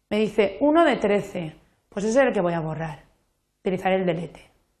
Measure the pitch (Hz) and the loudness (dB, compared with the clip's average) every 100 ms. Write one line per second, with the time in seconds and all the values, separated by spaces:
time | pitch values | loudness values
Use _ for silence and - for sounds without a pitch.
0 | - 214 214 214 196 - 285 311 330 214 | -6 -2 0 2 0 2 2 4 4 2
1 | 208 202 - 180 160 - _ _ _ - | 0 0 -2 -8 -10 -12 _ _ _ -6
2 | 214 240 269 208 175 170 160 147 160 147 | 0 2 2 2 0 -2 -4 -8 -10 -12
3 | - _ _ _ _ _ 202 180 190 190 | -20 _ _ _ _ _ -6 -2 0 0
4 | 185 165 165 - - _ _ _ | 0 -2 -6 -14 -20 _ _ _